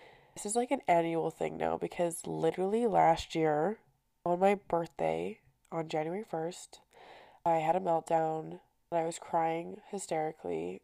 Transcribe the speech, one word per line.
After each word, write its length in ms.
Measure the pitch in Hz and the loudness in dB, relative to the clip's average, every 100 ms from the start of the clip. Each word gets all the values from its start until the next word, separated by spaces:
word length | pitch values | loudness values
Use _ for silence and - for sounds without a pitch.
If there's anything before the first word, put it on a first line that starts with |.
| - - _ | -20 -20 _
this 120 | - 208 | -12 -4
is, 100 | 220 | -2
like, 160 | 247 | 0
an 100 | 277 - | 0 4
annual 420 | 170 165 165 160 | 4 4 0 -2
thing 280 | - 160 160 | -2 -6 -2
now, 200 | 160 165 | -2 -2
because 480 | 170 - 175 165 - | -4 -2 -2 -4 -6
literally 640 | 160 160 160 190 220 240 | 0 0 0 0 0 2
last 480 | 175 160 160 - 170 | 6 6 4 0 0
year 440 | 160 147 165 220 _ _ _ _ 175 | 2 4 2 -2 _ _ _ _ -2
on 140 | 175 | 2
my 160 | 190 202 | 4 2
birthday, 880 | - 170 170 - - - 180 214 _ _ - | 0 -2 -2 -2 -2 0 -4 -8 _ _ -10
on 160 | 165 160 | -8 -4
January 340 | 160 160 185 | -2 -2 -4
first, 560 | 220 165 165 185 - - _ - - - - - 170 | -6 -6 -6 -8 -14 -20 _ -20 -20 -20 -20 -4 0
I 120 | 165 | 2
had 180 | 156 175 | 2 2
a 60 | |
meltdown 800 | 185 165 160 165 160 160 160 180 _ _ - | 2 0 2 2 2 -2 -6 -12 _ _ -4
and 100 | 170 | -2
I 60 | 165 | -2
was 140 | 165 | -4
crying 640 | - 170 165 165 175 196 - | -4 0 0 -2 -6 -12 -10
hysterically, 920 | 196 - 160 156 165 175 165 175 185 | -10 -4 -4 -4 -6 -6 -4 -6 -8